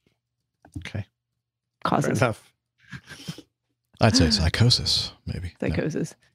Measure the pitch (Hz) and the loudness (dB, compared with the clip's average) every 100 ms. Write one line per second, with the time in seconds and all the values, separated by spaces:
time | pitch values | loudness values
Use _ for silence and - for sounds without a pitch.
0 | _ _ _ _ _ _ - - - 101 | _ _ _ _ _ _ -18 -16 -10 -10
1 | - _ _ _ _ _ _ _ - - | -10 _ _ _ _ _ _ _ -4 -2
2 | 143 - 123 107 _ _ _ _ _ - | 0 0 0 -2 _ _ _ _ _ -20
3 | - - - - - _ _ _ _ _ | -20 -18 -16 -16 -20 _ _ _ _ _
4 | 196 254 247 214 80 - 123 - - - | 2 4 4 4 2 4 4 4 0 -2
5 | - - - - 85 - - 151 - 156 | -4 -10 -10 -8 -10 -6 -4 -2 -2 -4
6 | 160 - _ | -6 -8 _